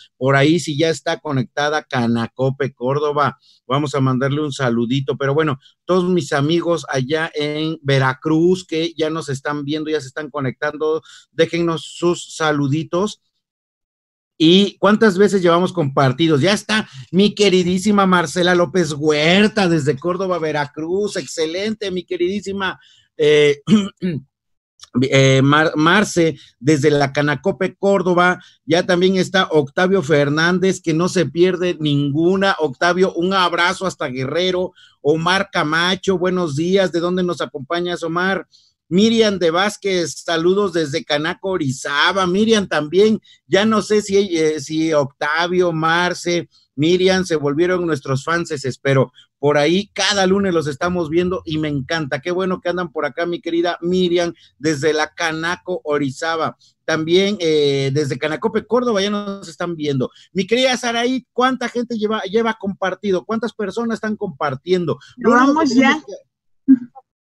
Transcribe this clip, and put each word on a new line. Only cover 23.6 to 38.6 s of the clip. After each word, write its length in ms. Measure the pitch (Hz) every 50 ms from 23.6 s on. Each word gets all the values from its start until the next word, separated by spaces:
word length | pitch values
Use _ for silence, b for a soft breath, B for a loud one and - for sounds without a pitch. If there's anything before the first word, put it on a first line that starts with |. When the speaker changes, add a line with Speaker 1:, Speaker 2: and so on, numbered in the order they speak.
| -
Speaker 1:
<clears throat> 1300 | 156 214 208 196 - - _ - 185 156 139 - _ _ _ _ _ _ _ _ _ _ _ - - - 123 131
eh, 380 | - 139 135 135 135 135 135 135
Mar-, 300 | 139 143 156 156 160 -
Marce, 640 | 151 156 165 180 214 202 - - 175 165 160 147 b b b b b
desde 300 | 120 147 160 139 147 151
la 240 | 143 143 139 135 139
Canacope, 600 | 147 147 147 143 135 - 196 190 - 190 180 -
Córdoba. 680 | _ 196 196 202 190 170 185 175 175 180 180 180 180 b b b b _
Ya 180 | 131 160 180 185
también 340 | 185 180 175 185 190 190
está 300 | 185 180 185 - 190 185 -
Octavio 500 | 160 156 139 139 - 180 185 185 196 190
Fernández, 800 | 139 139 160 143 143 143 143 156 165 175 185 180 185 190 185 -
que 140 | - 170 156
no 120 | 160 180
se 200 | 180 - 185 160
pierde 500 | 135 135 170 180 185 185 170 185 175 170 156
ninguna. 760 | 151 147 143 143 143 143 135 160 165 175 190 196 196 196 -
Octavio, 560 | - 156 139 127 - 175 175 180 185 190 180 -
un 220 | 170 175 190 196
abrazo 500 | 190 180 170 170 170 170 180 185 - 190
hasta 220 | 175 - - 165
Guerrero. 640 | 135 127 131 131 131 151 170 180 185 180 180 185 - b b b b b b
Omar 480 | - 143 160 160 165 175 185 190 196 -
Camacho, 640 | - 175 156 151 160 165 170 180 196 185 - 190 190
buenos 380 | 165 180 185 180 180 175 156 135
días. 360 | 147 165 180 190 196 190 170
¿De 80 | 156 170
dónde 220 | 170 180 185 185
nos 200 | 180 175 170 -
acompañas, 600 | 160 123 - 135 120 - 170 175 175 175 175 170
Omar? 460 | 170 160 165 175 180 190 190 170 147 - _ _